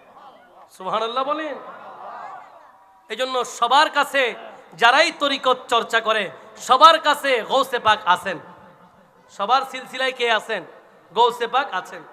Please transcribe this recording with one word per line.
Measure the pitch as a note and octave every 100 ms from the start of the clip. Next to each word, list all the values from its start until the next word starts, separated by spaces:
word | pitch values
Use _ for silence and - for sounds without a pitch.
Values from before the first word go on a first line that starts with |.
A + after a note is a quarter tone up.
| - - - - - - - -
সুবহানাল্লাহ | F#3 G#3 A3+ B3
বলেন। | C4+ D4+ D#4 A#3 - - G3 - - - - - - - - _ _ _ _
এজন্য | A3 B3+ B3+ A#3
সবার | - A#3 C4+ D#4
কাছে | C#4+ C4+ C4+ B3 G3 - - -
যারাই | E3 A#3 C4+ E4
তরিকত | - C#4+ C4+ B3+ B3+ -
চর্চা | A#3 A#3 A#3
করে, | G#3+ A3 F3+ - - -
সবার | - B3 D#4 D#4+
কাছে | D4+ C#4+ C#4 A#3+
গৌসে | F#3 B3 C4 A#3+
পাক | G#3+ G#3 F3+
আছেন। | F3+ F#3+ D#3 - - - - - _ _ _ _ -
সবার | G3+ C4 C4+
সিলসিলায় | B3+ B3 B3+ C4
কে | B3+ A#3+
আছেন? | G#3+ - G3+ D#3 - - _ _
গৌসে | F3+ A#3+ A3+ A#3
পাক | B3 C#4+
আছেন। | F#3 - F3+ D3+